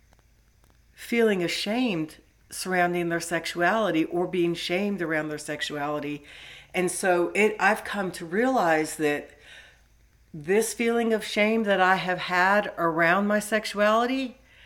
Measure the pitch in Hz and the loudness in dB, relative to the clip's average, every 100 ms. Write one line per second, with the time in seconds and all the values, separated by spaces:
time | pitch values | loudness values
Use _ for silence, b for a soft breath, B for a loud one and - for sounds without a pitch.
0 | _ _ _ _ _ _ _ _ _ - | _ _ _ _ _ _ _ _ _ -20
1 | - 233 220 190 170 - 202 233 254 170 | -4 2 4 2 0 -2 -2 -2 0 -2
2 | 156 - _ _ _ - 185 185 175 175 | -4 -10 _ _ _ -10 -2 2 2 2
3 | 170 170 165 165 165 175 175 220 202 160 | 0 -2 -2 -4 -4 0 2 2 2 0
4 | 160 175 175 175 170 165 - 180 208 196 | 0 -2 -2 0 0 -2 -4 -2 -2 -4
5 | 160 156 151 151 - 147 - 151 143 147 | -4 -4 -4 -8 -8 -8 -6 -6 -6 -6
6 | 143 147 B B B B B 185 180 - | -6 -10 B B B B B -2 -2 0
7 | 190 175 170 196 208 208 190 208 - 202 | 2 2 2 2 0 2 0 0 -4 -6
8 | 185 - 165 190 262 254 175 156 156 - | -6 -8 -4 0 2 2 2 2 0 -2
9 | 151 147 - - B B B B B _ | 0 -2 -6 -18 B B B B B _
10 | _ _ _ 156 151 202 220 - 233 233 | _ _ _ -10 0 0 0 0 0 2
11 | 226 220 - 208 208 226 208 190 185 190 | 2 0 0 0 2 2 2 4 4 4
12 | 180 175 - 180 185 208 208 - 170 160 | 0 -4 -2 2 4 4 0 -2 0 2
13 | 170 185 208 208 208 220 214 196 208 220 | 4 4 2 0 0 -2 -2 0 2 4
14 | 247 269 254 - b b | 2 -2 -6 -10 b b